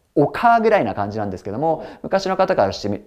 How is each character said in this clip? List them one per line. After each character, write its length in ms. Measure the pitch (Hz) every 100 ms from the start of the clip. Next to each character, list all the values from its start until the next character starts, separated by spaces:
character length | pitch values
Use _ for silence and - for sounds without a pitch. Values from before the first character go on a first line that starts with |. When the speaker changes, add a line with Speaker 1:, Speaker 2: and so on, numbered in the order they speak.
| _ -
Speaker 1:
丘 440 | 143 - 240 233
ぐ 100 | 220
ら 100 | 202
い 40 |
な 100 | 117
感 180 | 95 101
じ 60 | 107
な 60 |
ん 60 | 101
で 80 | 90
す 60 |
け 80 | 104
ど 80 | 107
も、 240 | 160 156 -
Speaker 2:
う 0 |
ん。 100 | -
Speaker 1:
昔 240 | 131 190 185
の 100 | 185
方 200 | 185 180
か 100 | 98
ら 60 |
し 100 | -
て 60 | 101
み 120 | 104